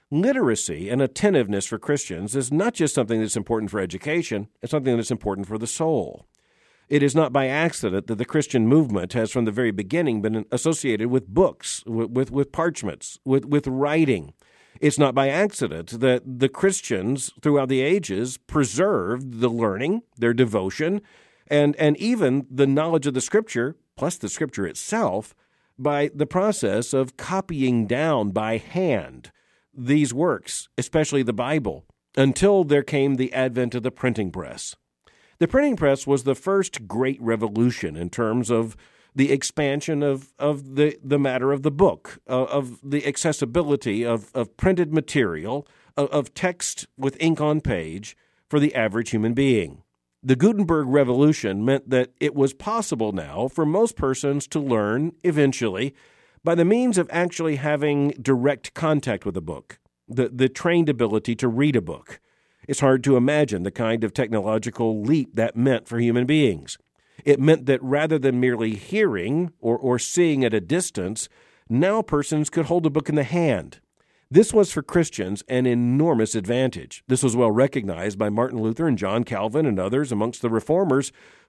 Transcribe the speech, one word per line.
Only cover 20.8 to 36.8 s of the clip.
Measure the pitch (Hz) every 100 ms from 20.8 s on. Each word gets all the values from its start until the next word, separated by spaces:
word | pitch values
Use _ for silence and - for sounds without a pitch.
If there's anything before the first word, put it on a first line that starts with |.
| 156 202 - _ _ _ -
and, | 147 147 143
and | 151 151
even | 220 233 143 135 143
the | 127 139
knowledge | 139 160 165 143
of |
the | 127
Scripture, | - 214 214 120 127 165 _ -
plus | 147 -
the | 139
Scripture | - 156 - 90
itself, | - - 220 175 95 - _ _ _ _ -
by | 143 143 143
the | 139 147
process | 180 208 202 107 104 120
of | 135 131 -
copying | - 190 - 151 131 120 104
down | 120 160 135 104
by | 95 110 113
hand | - 175 180 110 65 65 - _ _ _ _
these | 135 123 147 139
works, | 123 170 104 - - - -
especially | - 160 156 143
the | 120
Bible, | 107 123 156 104 69 - _ _ -
until | 135 127 196 196
there | 151 143
came | - 147 139
the | 131 131
advent | 131 131 120 123
of | 120
the | 120
printing | - 127 113 95
press. | 92 71 - - - _ _ _ _ _ -
The | 175
printing | 262 294 214
press | 147 139 -
was | 139
the | 127
first | 127 185 196 185 -